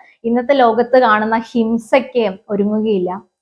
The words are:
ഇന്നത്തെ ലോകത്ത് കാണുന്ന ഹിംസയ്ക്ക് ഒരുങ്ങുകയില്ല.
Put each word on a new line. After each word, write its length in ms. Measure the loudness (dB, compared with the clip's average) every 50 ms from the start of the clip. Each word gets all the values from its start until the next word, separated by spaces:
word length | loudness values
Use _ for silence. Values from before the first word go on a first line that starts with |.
| -10 _ _ _ -4
ഇന്നത്തെ 300 | -2 -2 0 0 0 2
ലോകത്ത് 440 | 2 2 2 2 0 0 2 2 2
കാണുന്ന 380 | 4 4 2 2 0 0 -2
ഹിംസയ്ക്ക് 1000 | -4 -4 -4 -2 -2 0 0 -2 -4 -2 0 0 0 0 -2 -2 -2 -2 -2 -4 -8 _ -6
ഒരുങ്ങുകയില്ല. 720 | -2 -2 -2 0 -2 -2 -2 0 -2 -2 -2 -4 -6 -10 -14 _ _ _